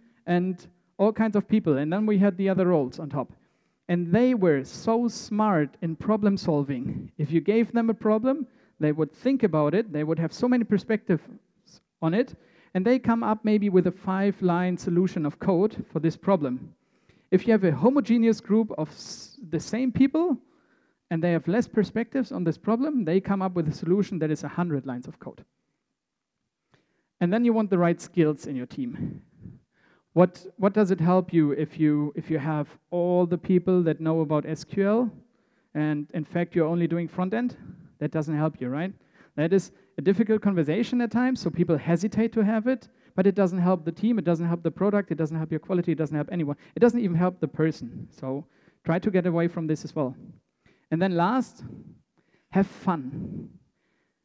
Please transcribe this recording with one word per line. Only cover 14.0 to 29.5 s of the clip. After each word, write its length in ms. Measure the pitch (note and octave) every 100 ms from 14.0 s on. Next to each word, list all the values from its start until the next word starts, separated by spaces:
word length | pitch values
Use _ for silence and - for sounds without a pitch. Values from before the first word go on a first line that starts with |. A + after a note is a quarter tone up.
| G3 F#3+ G3+ G3 F3+ F3 F3+ F3+
solution 480 | F#3+ F3 F#3 F3 D3
of 120 | -
code 460 | F#3+ F3 G#3+ - -
for 80 | D#3+
this 160 | D#3+ -
problem. 580 | - F#3+ C3+ B2+ - - _ _ _ _ -
If 160 | F#3+ A#3
you 60 |
have 120 | A3
a 80 | F#3
homogeneous 680 | C3 G#3+ C#4+ G3+ A#3 A3+ G#3+
group 320 | - A3 G#3+ -
of 100 | D#3
s-, 500 | - - - - - F3
the 100 | D#3+
same 320 | - A3 C4
people, 460 | - C4+ D#4 F4 C4+ _ _ _ _ _ _ -
and 120 | E3
they 100 | F3
have 140 | E3 E3
less 220 | A3 -
perspectives 640 | A3 F#3+ A3 A#3 C4+ -
on 120 | -
this 120 | E3 D3+
problem, 480 | - A3+ D4 C#4
they 160 | D#3 F#3
come 220 | G3 G3
up 120 | F#3+
with 140 | F3 D#3
a 60 |
solution 440 | - D#3+ G3+ - F3
that 100 | D#3
is 140 | D3+
a 40 | D#3
hundred 380 | - F3 C#3+ C3+
lines 200 | B2 -
of 120 | -
code. 260 | - - - _ _ _ _ _ _ _ _ _ _ _ _ _ _ _ _ -
And 100 | F3
then 140 | A3
you 80 | A#3+
want 160 | A3 G#3
the 80 | F#3
right 240 | E3+ E3+
skills 460 | - F3 D#3 C#3+ -
in 100 | C3
your 80 |
team. 560 | B2 - B2 - - - - _ -